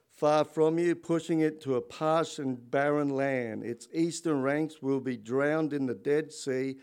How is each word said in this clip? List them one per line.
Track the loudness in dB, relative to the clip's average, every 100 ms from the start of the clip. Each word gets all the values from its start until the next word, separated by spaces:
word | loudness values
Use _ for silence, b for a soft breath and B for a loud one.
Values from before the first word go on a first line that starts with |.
| B
far | -2 2 4
from | 2 2 2 2
you, | 2 0
pushing | 0 -2 0 2
it | 2 0
to | -2 -2
a |
parched | -2 -4 2 2 0 -4
and | -6 -6 -2
barren | 0 2 2 0
land. | 0 0 -2 -4 -6
Its | -8 -10 -6
eastern | -2 -2 0 0 0
ranks | 2 0 -2 -4
will | -2 -2
be | -2 -6
drowned | -2 0 2 2 0
in | -2 -2
the |
Dead | -2 0 0 0
Sea, | -6 -4 -2 -2 -6